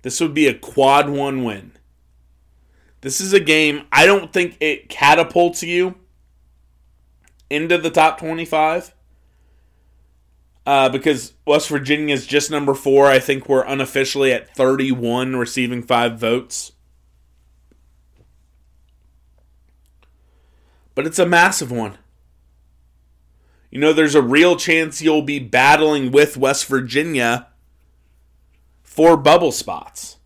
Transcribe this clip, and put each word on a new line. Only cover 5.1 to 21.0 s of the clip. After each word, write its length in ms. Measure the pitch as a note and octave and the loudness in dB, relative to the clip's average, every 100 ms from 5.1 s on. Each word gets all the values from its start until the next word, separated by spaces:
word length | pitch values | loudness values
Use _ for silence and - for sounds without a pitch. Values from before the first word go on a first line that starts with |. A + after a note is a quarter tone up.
| D#3 E3 F3 F3 E3+ | 4 4 2 0 -2
you 320 | E3+ F3 F#3 F3+ _ _ _ _ _ _ _ _ _ _ _ _ _ _ _ | -4 -2 -2 -6 _ _ _ _ _ _ _ _ _ _ _ _ _ _ _
into 280 | D3 E3 F3 | -6 -2 -2
the 120 | D#3+ | -2
top 300 | E3+ D#3+ D#3 | 2 2 0
twenty-five. 760 | D#3+ E3 E3 D#3 D#3 E3+ - _ _ _ _ _ _ _ _ _ _ _ _ _ _ _ _ _ | -10 -10 -4 -2 -2 -2 -8 _ _ _ _ _ _ _ _ _ _ _ _ _ _ _ _ _
Uh, 260 | - C#3 C3+ | -2 2 2
because 440 | C3 D#3 C3+ - _ - | 0 -2 -2 -6 _ 0
West 240 | D3 - | 0 0
Virginia 440 | D3 C3+ D3+ D3+ | -6 -2 -2 -2
is 140 | C#3 A#2 | -4 -2
just 240 | C#3+ C#3+ | -4 -2
number 240 | D3+ C#3+ C3+ | -4 -2 -2
four. 320 | - C#3 C#3 | 2 4 6
I 100 | C3 | 4
think 320 | C3 C3+ - | 0 -6 -2
we're 160 | C3 - | -2 -2
unofficially 680 | C#3 C3 C#3 C3 C#3 C3+ | -6 -4 -4 -4 -2 0
at 240 | A#2+ - - | -2 -6 -2
thirty-one, 800 | C3 C3+ C3+ B2 A#2 A#2+ C3 C3 | 0 0 -2 -4 -4 -4 -4 -6
receiving 460 | A#2+ - B2 B2 | -6 -4 -6 -6
five 380 | A#2 B2 A#2+ A2+ | -2 0 0 -2
votes. 540 | A2+ A#2+ C3 - - _ _ _ _ _ _ _ _ _ _ _ _ _ _ _ _ _ _ _ _ _ _ _ _ _ _ _ _ _ _ _ _ _ _ _ _ _ _ _ _ _ _ | -4 -4 -6 -14 -14 _ _ _ _ _ _ _ _ _ _ _ _ _ _ _ _ _ _ _ _ _ _ _ _ _ _ _ _ _ _ _ _ _ _ _ _ _ _ _ _ _ _
But 140 | - | -8